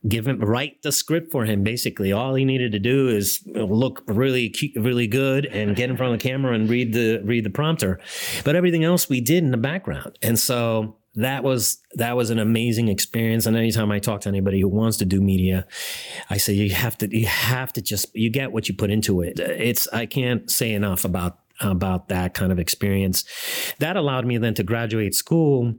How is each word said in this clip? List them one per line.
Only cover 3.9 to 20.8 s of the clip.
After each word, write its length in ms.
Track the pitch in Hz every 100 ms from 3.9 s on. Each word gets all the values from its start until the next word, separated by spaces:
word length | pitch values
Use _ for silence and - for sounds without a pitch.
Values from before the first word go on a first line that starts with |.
| - -
really 440 | 107 135 127 113
cu-, 300 | - 147 120
really 260 | 113 123 117
good 400 | 123 135 135 143
and 280 | 101 104
get 160 | 101 123
in 60 | 123
front 160 | 127
of 60 | 113
the 100 | 131
camera 260 | 131 135
and 140 | 117 110
read 240 | 120 120
the, 280 | 110 113 110
read 200 | 101 120
the 60 | 107
prompter. 480 | 95 151 160 98 92 - - - -
But 100 | -
everything 300 | 165 180 165
else 240 | 160 175 -
we 120 | 127
did 240 | 117 170
in 60 | 156
the 60 | 123
background. 640 | 127 180 - 143 - -
And 160 | 110 113
so 580 | - 123 117 110 107 - _
that 280 | - 123 135
was, 380 | 131 127 110 - _
that 200 | - 117
was 140 | 123 113
an 100 | 113
amazing 500 | 107 113 120 113 117
experience. 580 | 101 - - 113 113 113
And 100 | 113
anytime 340 | 113 110 107
I 80 | 104
talk 220 | 101 104
to 60 | -
anybody 320 | 98 98 98
who 80 | 95
wants 300 | 101 113 107
to 80 | 95
do 160 | 95
media, 440 | 98 95 92 92 - - - - - - -
I 80 | 98
say, 160 | -
"You 220 | 101 104
have 240 | 92 120 -
to, 100 | 104 113
you 80 | 110
have 460 | - - 127 127
to 80 | -
just, 340 | 95 101 -
you 140 | - 113
get 240 | 127 135
what 160 | 113 -
you 60 |
put 160 | 95 104
into 320 | 107 107 92
it." 160 | 85 -
It's, 480 | - 85 113 120 -
I 100 | 131
can't 460 | 113 139 123 117 -
say 240 | - 117
enough 320 | 107